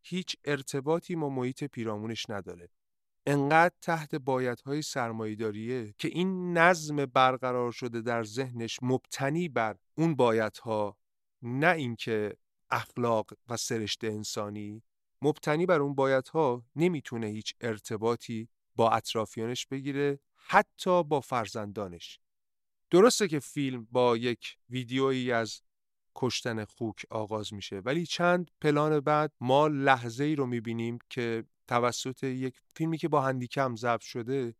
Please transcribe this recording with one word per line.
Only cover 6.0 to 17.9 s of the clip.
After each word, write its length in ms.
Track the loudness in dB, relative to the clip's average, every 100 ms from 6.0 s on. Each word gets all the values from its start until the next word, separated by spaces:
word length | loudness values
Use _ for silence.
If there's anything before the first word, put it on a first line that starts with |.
| -4
این 500 | -2 -2 -2 -2 4
نظم 480 | 6 4 0 -4 2
برقرار 680 | 4 4 4 -2 0 -2
شده 300 | -4 -6 -4
در 220 | -2 -2
ذهنش 560 | -2 -6 -6 -6 -8 -4
مبتنی 680 | 0 0 _ -4 -2 0 0
بر 260 | 0 -2 -4 _ -2
اون 200 | 0 4
بایدها، 840 | 4 4 0 -4 -4 -2 -2 -6 _ _ _ _
نه 300 | -6 0 2
اینکه 680 | 2 -2 -6 -4 -2 -2 -8 _ _ _
اخلاق 640 | -4 -4 -4 0 0 -2 -14 -10
و 80 | -8
سرشت 460 | -4 -4 -4 -6
انسانی، 800 | -6 -6 -8 -8 -8 -8 -12 -14 _ _ _ _
مبتنی 440 | -2 0 -2 2 6
بر 140 | 6
اون 160 | 4 2
بایدها 680 | 4 2 2 0 2 0 -6 0
نمی‌تونه 520 | 2 2 -6 -4 -4
هیچ 280 | -6 -10 -6
ارتباطی 880 | -6 -6 -6